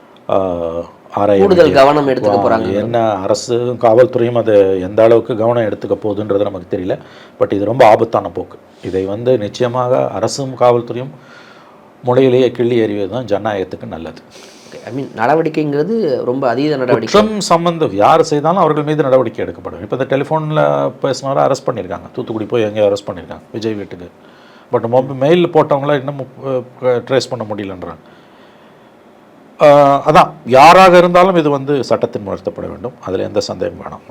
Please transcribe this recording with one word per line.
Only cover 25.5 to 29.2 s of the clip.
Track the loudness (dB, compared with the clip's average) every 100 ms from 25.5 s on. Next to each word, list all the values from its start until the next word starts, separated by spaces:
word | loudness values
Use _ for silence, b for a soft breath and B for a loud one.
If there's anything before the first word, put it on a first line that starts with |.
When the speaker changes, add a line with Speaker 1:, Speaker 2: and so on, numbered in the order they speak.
Speaker 1:
போட்டவங்கள | 2 2 0 0 -2
இன்னும், | -4 -10 -12 -12 -6
அ, | -6 -8 -6
ட்ரேஸ் | -2 -2 0 -2 -2
பண்ண | -8 -8
முடியலன்றாங்க. | -8 -10 -10 -14 -16 -20 B B B B B B B B _ _ _